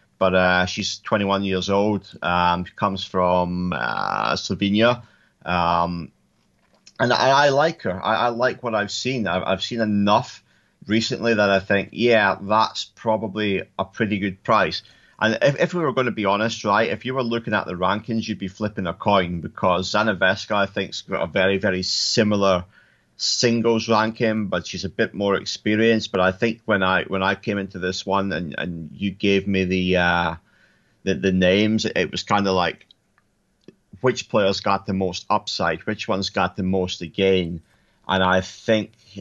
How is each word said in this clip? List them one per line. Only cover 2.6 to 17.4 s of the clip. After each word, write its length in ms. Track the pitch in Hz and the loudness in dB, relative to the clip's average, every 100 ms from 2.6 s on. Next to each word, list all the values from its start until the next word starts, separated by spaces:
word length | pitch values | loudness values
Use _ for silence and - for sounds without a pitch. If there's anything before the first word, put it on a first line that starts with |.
comes 400 | 90 - 104 95 | -4 -4 -4 -4
from, 720 | - 95 90 90 87 90 90 | -6 0 2 2 0 -2 -4
uh, 600 | 76 58 50 50 50 55 | -4 -4 -4 -4 -2 -2
Slovenia, 680 | 82 - 95 101 104 117 120 - _ _ _ | -2 -4 -2 0 4 4 2 -6 _ _ _
um, 680 | - 90 85 85 87 85 78 _ _ _ _ _ _ _ - - | -4 0 2 2 0 -4 -10 _ _ _ _ _ _ _ -14 -2
and 140 | 131 | 0
I, 160 | 120 127 | 2 4
I 200 | 139 147 | 4 4
like 320 | 135 160 - | 4 2 0
her. 200 | 104 90 | -6 -4
I, 120 | 101 | -2
I 140 | 107 120 | 0 0
like 340 | 117 127 - | 0 -2 -2
what 120 | 120 | -4
I've 160 | 110 101 | -2 -2
seen. 360 | - 127 131 98 | -4 -4 -2 -2
I've, 160 | 90 | -2
I've 200 | - 95 | -2 -4
seen 200 | - 117 | -4 -2
enough 600 | 107 104 101 110 139 - _ _ _ - - | 0 2 2 2 0 -14 _ _ _ -14 -2
recently 480 | 110 113 123 117 | -2 0 -2 0
that 160 | 107 101 | 2 4
I 100 | 98 | 2
think, 300 | 95 101 95 | 2 0 0
yeah, 460 | - 117 113 101 95 | 0 4 4 4 0
that's 460 | 98 107 107 - - | 0 2 2 -2 -12
probably 800 | - 113 110 107 104 107 95 - - | -8 -2 -2 -2 -4 -2 -2 -4 -8
a 60 | |
pretty 340 | 95 - 110 101 | -8 -4 -2 -2
good 240 | 101 92 | -4 -4
price. 380 | - 107 85 - - _ _ - | 0 2 2 -2 -12 _ _ -2
And 200 | 156 - | 0 2
if, 180 | 143 143 | 2 2
if 140 | 165 | 0
we 80 | 180 | 0
were 100 | 156 | -2
gonna 180 | 123 127 | 0 -2
be 140 | 113 | 0
honest, 400 | 101 101 113 - | 0 2 0 -2
right, 240 | 110 101 117 | 0 2 0
if 160 | 104 | -2
you 80 | 123 | -6
were 100 | 131 | -4
looking 300 | 117 117 | -2 -4